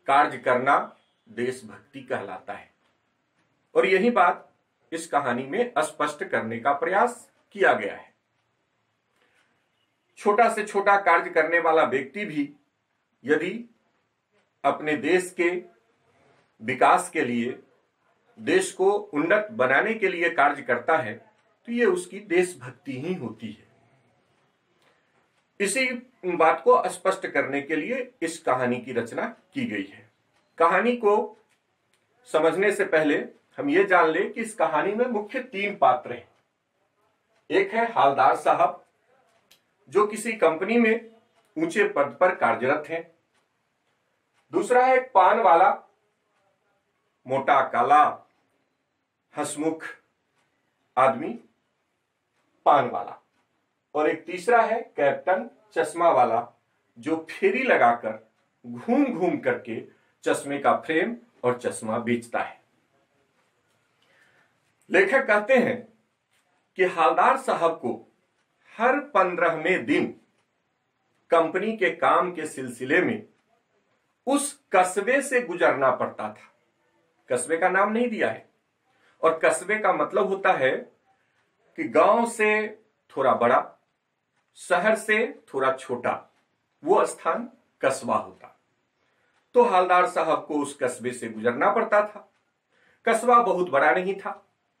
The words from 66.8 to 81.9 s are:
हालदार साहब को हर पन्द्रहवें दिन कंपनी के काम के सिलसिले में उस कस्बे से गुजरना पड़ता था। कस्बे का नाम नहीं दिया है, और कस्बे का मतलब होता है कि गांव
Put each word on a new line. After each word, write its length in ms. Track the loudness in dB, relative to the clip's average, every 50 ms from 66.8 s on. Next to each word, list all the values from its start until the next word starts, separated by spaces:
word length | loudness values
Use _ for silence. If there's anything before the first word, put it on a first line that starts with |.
| 0
हालदार 540 | 0 2 2 2 2 4 4 4 2 2 2
साहब 340 | -2 -4 -2 0 0 -2
को 420 | -2 -2 -6 -8 -8 -8 -12 _ _ _ _ _ _ _ _ _ _ _ _ _ -6 -2
हर 220 | 0 0 0 0
पन्द्रहवें 880 | -4 0 2 2 2 2 0 0 0 0 0 0 0 0 0 0 0
दिन 360 | 0 0 0 0 -2 -6 -12 _ _ _ _ _ _ _ _ _ _ _ _ _ _ _ _ _ _ _ _ _ _
कंपनी 480 | 2 2 2 2 -2 -4 -4 -4 -4 -2
के 120 | -2 -2
काम 420 | -2 0 2 2 2 2 2 -2
के 140 | -4 -8 -10
सिलसिले 560 | -10 -10 -10 -12 -12 -10 -10 -4 0 0 0
में 260 | 2 0 -4 -6 -10 -16 _ _ _ _ _ _ _ _ _ _ _ _ _ _ _ _ _ _ _ -2
उस 360 | -2 0 -2 -4 -10 _ _ _ 2
कस्बे 460 | 2 2 2 0 -4 -2 0 0 0
से 200 | -2 0 -2 -2
गुजरना 500 | -2 -4 -4 0 0 0 2 2 0 0
पड़ता 380 | 0 0 -4 -8 -8 -10 -10 -12
था। 180 | -12 -14 -20 _ _ _ _ _ _ _ _ _ _ _ _ _ _ _ _ _
कस्बे 280 | -4 -4 -2 -2 -2 0
का 120 | 0 2
नाम 220 | 2 2 0 2
नहीं 180 | 0 0 -2 -2
दिया 220 | -2 -2 -2 -2
है, 180 | -2 -6 -12 _ _ _ _ _ _ _ _ _ _ _ _ _ _ _
और 180 | 0 0 0 2 2
कस्बे 340 | 0 0 0 -2 -4 -4 -2
का 140 | 0 0 0
मतलब 340 | 0 -2 -2 0 0 0 0
होता 260 | -2 0 0 0 2
है 240 | 2 2 0 0 -2 -6 -12 _ _ _ _ _ _ _ _ _ _ _ _ _ _ _ _ _
कि 80 | -10 -8
गांव 460 | 0